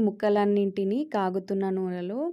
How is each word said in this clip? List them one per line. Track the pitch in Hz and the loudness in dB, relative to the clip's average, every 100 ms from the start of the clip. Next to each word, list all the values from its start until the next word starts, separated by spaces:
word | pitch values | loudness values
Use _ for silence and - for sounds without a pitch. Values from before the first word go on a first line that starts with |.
| 214 | 2
ముక్కలన్నింటినీ | 208 214 208 202 202 196 190 196 240 311 208 | 2 2 4 4 4 2 0 -2 -2 -2 -2
కాగుతున్న | 185 190 185 196 196 190 | 0 -2 -2 -2 0 -2
నూనెలో | 185 180 175 233 330 | -2 -4 -6 -4 -6